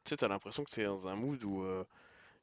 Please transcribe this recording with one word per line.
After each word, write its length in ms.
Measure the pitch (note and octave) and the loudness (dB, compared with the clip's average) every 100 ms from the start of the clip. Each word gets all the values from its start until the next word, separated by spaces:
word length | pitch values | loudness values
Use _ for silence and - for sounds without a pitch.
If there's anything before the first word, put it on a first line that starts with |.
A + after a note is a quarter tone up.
tu 60 | - | -2
sais, 80 | D3 | 2
t'as 100 | A2 | 4
l'impression 360 | G2 G2+ A#2+ | 2 -2 -6
que 80 | C#3+ | -4
c'est 140 | - G#2 | 0 2
dans 220 | G2 F#2 | 0 -2
un 80 | G2 | -2
mood 280 | C3 C3+ | -2 -2
où, 200 | G#2 G2 | -2 0
euh, 200 | F#2 F#2 F#2 - - - - - | 0 -2 -4 -12 -20 -20 -20 -20